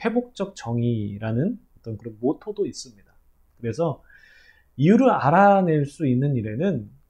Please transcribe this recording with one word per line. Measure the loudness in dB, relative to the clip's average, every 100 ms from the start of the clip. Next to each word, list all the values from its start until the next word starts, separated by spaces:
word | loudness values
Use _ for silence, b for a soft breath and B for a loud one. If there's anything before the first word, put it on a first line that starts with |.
회복적 | -4 -4 -6 -8 -10 -10
정의라는 | -6 -4 -2 -2 -6 -8 -6 -2 -2 -6 _ _
어떤 | -14 -14
그런 | -14 -6
모토도 | -4 -4 -8 -6
있습니다. | -6 -8 -18 -20 _ _ _ _ _ _
그래서 | -8 -4 -4 -4 b b b b b b b 0
이유를 | 4 6 4
알아낼 | 2 2 4 6 4 4 0
수 | -2 -2 0
있는 | 0 0 -2
일에는 | -4 -4 -2 -2 -8 -20